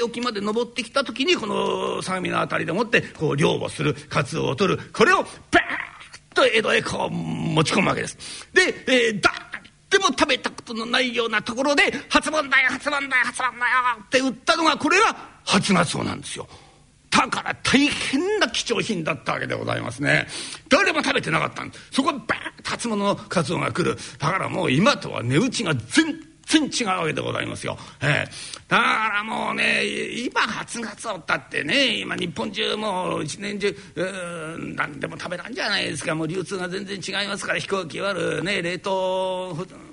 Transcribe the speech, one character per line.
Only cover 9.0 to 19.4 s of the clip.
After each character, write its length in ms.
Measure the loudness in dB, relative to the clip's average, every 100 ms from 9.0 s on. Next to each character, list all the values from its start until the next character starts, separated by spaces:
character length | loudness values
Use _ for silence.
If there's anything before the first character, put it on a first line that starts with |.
| 4
ー、 100 | 2
誰 760 | 2 0 -8 -16 -16 _ _ 2
も 80 | 4
食 180 | 2 2
べ 120 | 2
た 100 | -2
こ 140 | -8
と 100 | -8
の 140 | -6 -2
な 120 | 0
い 140 | 0
よ 120 | 0 0
う 40 |
な 140 | -2
と 100 | -2
こ 80 | 0
ろ 140 | 2 4
で、 80 | 2 0 0
「初 220 | 2 2
物 180 | 0 2
だ 140 | 4
よ、 60 | 4
初 180 | 0 -2
物 180 | -2 0
だ 120 | 0
よ、 60 | 0
初 180 | 0
物 160 | -4 0
だ 60 | 0
よ」 60 | 2 2 -2
っ 80 | 0
て 100 | 2
売 120 | 2
っ 20 |
た 220 | 0 0 4
の 80 |
が、 120 | 4 4
こ 120 | 4
れ 80 | 6
が 160 | 4 2 -10 -12
初 320 | 0 2 4 4
ガ 100 | 2
ツ 100 | 0
オ 40 |
な 120 | -4 -6
ん 60 |
で 40 | -8
す 120 | -10
よ。 100 | -12 -16 -20 -20 _ _ _
だ 140 | 2 2
か 120 | -2
ら 140 | -4 -4
大 240 | 4 6 6
変 520 | 2 -2 0 2 2
な 80 | 2
貴 160 | 0 -2
重 160 | -2
品 200 | 0 -2
だ 120 | -2
っ 100 | -4
た 80 | -4
わ 80 |
け 80 | -4